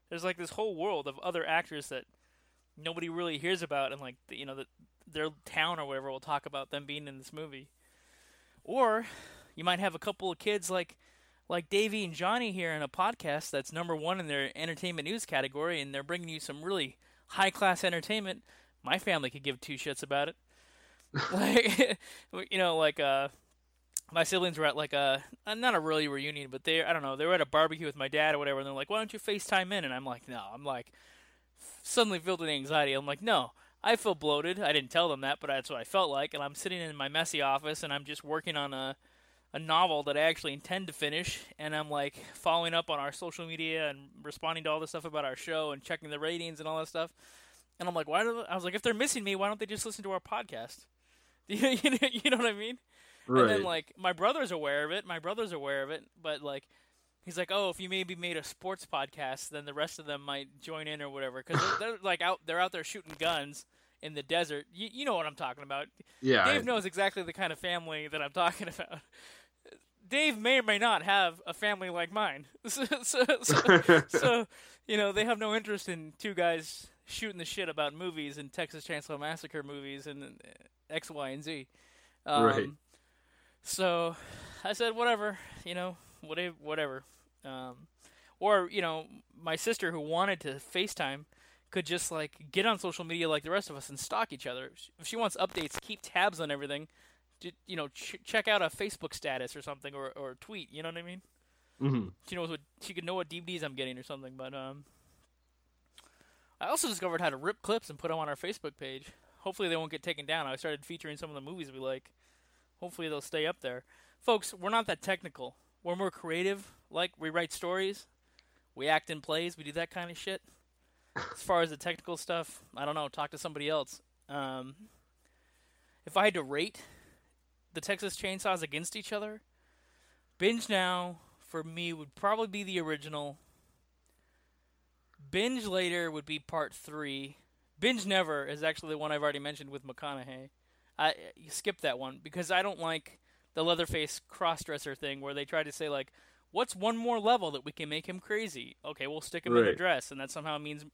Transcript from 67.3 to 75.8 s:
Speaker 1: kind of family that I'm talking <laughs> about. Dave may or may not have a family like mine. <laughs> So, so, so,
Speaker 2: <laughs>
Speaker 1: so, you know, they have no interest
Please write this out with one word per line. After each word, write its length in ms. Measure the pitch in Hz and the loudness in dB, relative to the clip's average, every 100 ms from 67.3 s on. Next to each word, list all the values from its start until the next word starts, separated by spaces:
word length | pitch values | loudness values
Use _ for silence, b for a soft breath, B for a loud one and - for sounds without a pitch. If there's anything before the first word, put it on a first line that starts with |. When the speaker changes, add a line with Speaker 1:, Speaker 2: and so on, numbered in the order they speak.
Speaker 1:
kind 200 | 165 180 | -4 -4
of 60 | 156 | -2
family 480 | 185 175 165 156 151 | -4 -4 -4 -6 -4
that 120 | 151 | -4
I'm 120 | 143 | -2
talking 340 | 185 175 175 180 | 4 4 2 -4
<laughs> 60 | |
about. 260 | - - 156 - b b b b _ - - _ _ 190 | -8 -10 -12 -16 b b b b _ -20 -20 _ _ -2
Dave 280 | 269 311 226 | 2 4 4
may 220 | 226 262 | 4 4
or 40 | |
may 140 | 220 202 | 6 4
not 240 | 233 196 | 6 4
have 360 | 170 196 180 170 - | 6 6 6 2 -8
a 80 | |
family 360 | 170 208 202 185 | -2 0 0 -2
like 220 | 175 170 | -2 -2
mine. 340 | 202 202 139 143 - | 0 0 -2 -12 -12
<laughs> 100 | 226 | -6
So, 180 | 262 254 285 | -2 0 -2
so, 220 | 247 277 254 254 | 2 4 6 6
so, 600 | 240 147 - 180 - 165 | 6 6 10 12 12 10
Speaker 2:
<laughs> 40 | 147 | 10
Speaker 1:
so, 380 | 156 202 240 220 b b b - | 4 6 6 2 b b b -2
you 80 | 214 | 2
know, 160 | 202 | 2
they 120 | 196 | 4
have 140 | 220 220 | 2 2
no 160 | 214 | 2
interest 340 | 214 214 202 | 0 0 -4